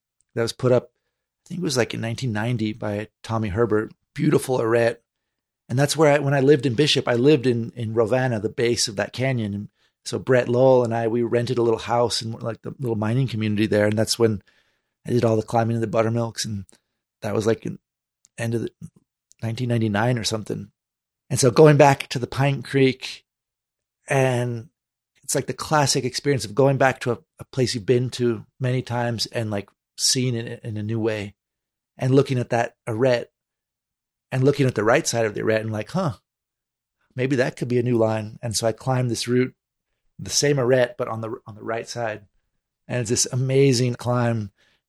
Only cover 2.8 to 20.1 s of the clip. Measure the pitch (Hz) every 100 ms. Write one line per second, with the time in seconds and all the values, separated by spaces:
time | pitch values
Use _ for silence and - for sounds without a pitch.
2.8 | 107 104 110 _ - 113 110 92 120 107
3.8 | 110 - _ - 151 143 - 127 117 117
4.8 | 117 - _ _ _ _ _ _ - 123
5.8 | 143 143 156 143 139 143 135 151 131 113
6.8 | 147 139 - 120 131 156 127 117 117 -
7.8 | 110 113 110 127 131 113 104 - 120 117
8.8 | - 101 101 - 131 127 104 101 104 _
9.8 | _ _ - 117 - 127 120 120 131 131
10.8 | 120 113 117 120 117 117 123 123 113 110
11.8 | - 120 120 - 113 113 117 110 123 -
12.8 | 131 110 107 120 131 110 107 104 107 104
13.8 | 104 107 110 - 117 104 - _ _ _
14.8 | _ _ - 120 113 110 107 117 113 117
15.8 | 113 113 113 117 113 - 110 104 95 _
16.8 | _ _ _ _ 113 107 107 110 110 -
17.8 | _ _ _ _ _ - 117 117 104 -
18.8 | - - _ _ _ _ 113 113 123 120
19.8 | 110 101 120